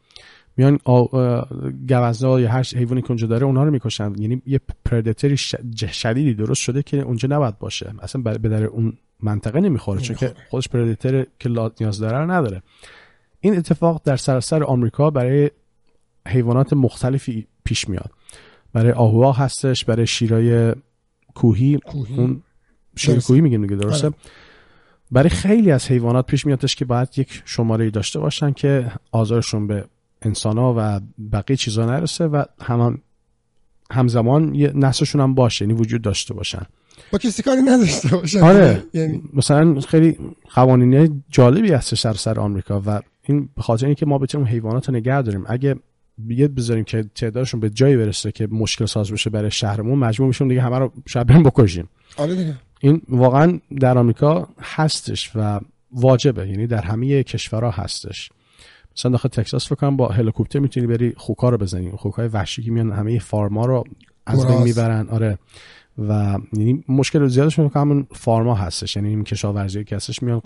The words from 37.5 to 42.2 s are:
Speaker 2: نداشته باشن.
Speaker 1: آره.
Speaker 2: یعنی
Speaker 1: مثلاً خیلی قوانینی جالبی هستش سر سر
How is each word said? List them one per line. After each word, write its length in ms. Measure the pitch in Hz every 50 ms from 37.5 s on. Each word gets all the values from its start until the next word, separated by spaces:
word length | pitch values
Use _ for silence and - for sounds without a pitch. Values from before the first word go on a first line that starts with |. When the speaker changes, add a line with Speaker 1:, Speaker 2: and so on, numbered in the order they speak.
| 262 262
Speaker 2:
نداشته 540 | 262 269 254 254 214 156 143 - - 131 180
باشن. 240 | 180 180 147 208 196
Speaker 1:
آره. 440 | 160 170 190 202 170 - - - - - -
Speaker 2:
یعنی 280 | 160 160 156 151 - - -
Speaker 1:
مثلاً 480 | - 139 - - 143 147 160 170 147 135
خیلی 380 | 135 - - 160 160 160 - - - - - - _ _ -
قوانینی 680 | 127 127 131 127 123 123 123 131 139 165 160 147 139 - -
جالبی 440 | - - 123 123 131 117 113 110
هستش 280 | 160 120 - - 117 -
سر 140 | - 113 107
سر 260 | -